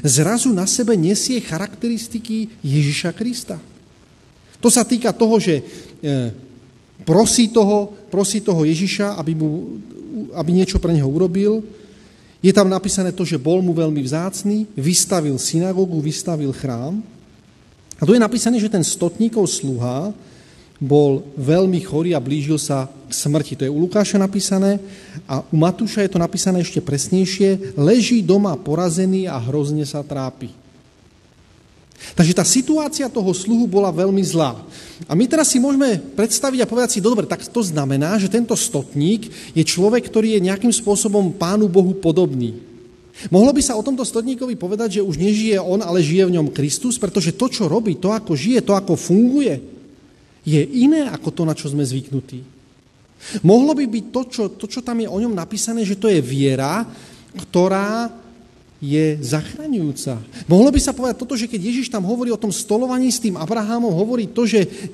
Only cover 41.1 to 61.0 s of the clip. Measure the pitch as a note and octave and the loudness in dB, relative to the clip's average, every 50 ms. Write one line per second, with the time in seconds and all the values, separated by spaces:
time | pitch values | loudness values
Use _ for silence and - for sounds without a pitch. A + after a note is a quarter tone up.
41.1 | G3+ G#3 G3 E3+ - - F#3+ - G3 G#3+ G#3+ G3 E3+ G3 F#3 F#3 F#3+ F#3+ - E3 | 2 2 2 0 0 -2 -2 0 2 2 2 4 4 4 4 4 2 0 0 0
42.1 | D#3 F3+ F3+ D#3 C#3 B2+ A#2+ A2+ G#2+ - - - - - - - - - - - | 2 2 2 2 0 -2 -4 -4 -6 -10 -16 -20 -20 -20 -20 -20 -20 -20 -20 -20
43.1 | - - - G#3 E3+ F#3 A3+ C#4 C4 D4 C4+ - A#3+ G#3+ G3+ C4+ C4+ B3 B3 - | -18 -16 -2 2 6 6 6 6 6 4 0 0 -2 -4 -2 -2 -2 -4 -4 -4
44.1 | - A3+ A3+ B3+ C4 A3+ B3+ B3+ A3+ - F3 F3+ G#3 G#3 A#3+ A3 F3+ G#3 G3 G3 | -4 -4 -4 -4 -4 -6 -6 -6 -6 -6 -6 -4 -4 -2 -2 -2 0 0 0 0
45.1 | D3+ C#3+ F3+ G#3 G#3 G#3+ A3 A3 G#3 F#3+ E3+ F3 F3+ G#3 G#3+ E3+ F3 F#3 D#3+ C#3+ | 0 0 2 2 2 2 2 2 0 0 0 0 0 0 0 0 2 2 2 4
46.1 | E3 F#3+ F#3+ F3+ F3 E3+ D3+ C3+ - - C3+ C#3+ - - - B3 - - G#3+ F3+ | 4 4 4 4 4 2 0 0 0 -2 -2 -2 -2 -2 -2 -2 -2 -2 -2 -2
47.1 | - - D#3 E3+ D#3+ - - C4 - - G#3+ D3+ D3 - A3+ G#3+ D3+ - - F#3+ | 0 0 0 0 0 0 -2 -2 -2 -2 0 0 0 0 0 0 -2 -2 0 -2
48.1 | A3 A3 A3 - E3 C3 D3 G#3+ B3+ A3+ - - G3+ F#3+ G3 G3 E3 D3 - - | -2 -2 -2 -2 -2 -2 0 2 2 2 2 2 2 2 2 0 0 0 2 2
49.1 | F3 G#3 A#3+ B3 C4 D4 C#4+ G#3+ C#3+ B2 - - - - - - - _ - - | 4 4 6 4 4 2 2 0 -2 -4 -6 -12 -18 -20 -20 -20 -20 _ -20 -20
50.1 | _ _ _ _ _ _ - D#3 D3+ D3 D3 C#4 C#4 B3 B3 C#4+ D#4+ D#4+ C#4+ A#3+ | _ _ _ _ _ _ -2 2 2 2 2 2 2 4 4 6 4 4 2 -2
51.1 | D#3+ - - D#3 - - E3+ D#3+ D#3 - - D3 C#3 D3 C#3+ B2 B2+ C3+ B2 - | -6 -6 -6 -6 -4 -2 -2 -2 -2 -4 -4 -4 -2 -2 -2 -2 -4 -6 -6 -6
52.1 | C3+ C3 B2 - C3 B2 C3 - - - _ _ _ _ _ _ _ _ _ _ | -6 -6 -6 -8 -12 -18 -18 -18 -20 -20 _ _ _ _ _ _ _ _ _ _
53.1 | _ - - - - G#3 - E3 G#3 A#3+ C4+ D4+ D4+ C#4 C#4+ A3+ G#3 A3+ F#3 - | _ -20 -14 -10 -4 2 4 6 6 6 6 4 2 0 -2 -2 -4 -6 -6 -6
54.1 | - B3 C4 B3+ - B3 G#3+ F#3 - - - G3+ - B3+ A#3+ B3 A#3+ A#3 A3+ F3 | -6 -6 -6 -6 -6 -6 -6 -6 -6 -10 -14 -12 -10 -10 -8 -6 -4 -4 -4 -4
55.1 | D3 G3 A#3 A#3+ G#3+ F3 - - A3 G3+ - A#3 A3+ A#3 A3 F#3 G3+ G3 A3 A3 | -4 -4 -2 -2 -4 -4 -6 -8 -8 -6 -6 -4 -4 -2 -2 -2 -2 0 2 2
56.1 | G3 D#3+ C3 A#2+ C3+ C#3 C#3 C3+ C3 B2+ C3+ C#3 E3+ A3 A#3 - - - - - | 2 2 2 0 0 0 2 2 2 0 -2 -2 -2 -4 -4 -6 -10 -16 -20 -20
57.1 | - - - - - - - - - F3+ F3+ F#3+ F#3+ F#3+ G3 G#3 A3 A#3 A#3 A3+ | -20 -20 -20 -20 -16 -16 -8 -2 2 2 4 4 2 0 0 -2 -2 -4 -4 -6
58.1 | - - - - - - - - _ - _ _ _ - D3+ C#3 C#3+ D3+ D#3 D#3 | -8 -12 -20 -20 -20 -20 -20 -20 _ -20 _ _ _ -10 -4 0 2 2 2 2
59.1 | D3+ D3+ C#3 A#2+ D3 D3+ D#3 - - - D4+ D#4 C4 G#3 D#3+ D3 C3+ - - C#3 | 0 -2 -4 -2 -2 -2 -4 -6 -10 -10 -6 -4 -2 -2 -2 -2 -4 -6 -6 -8
60.1 | B2+ A2+ A2 - - - - - E3+ F#3 A#3+ C#4+ C4+ D4 - C#4+ B3+ - | -8 -8 -10 -12 -16 -8 0 4 6 8 8 8 6 4 2 0 -2 -2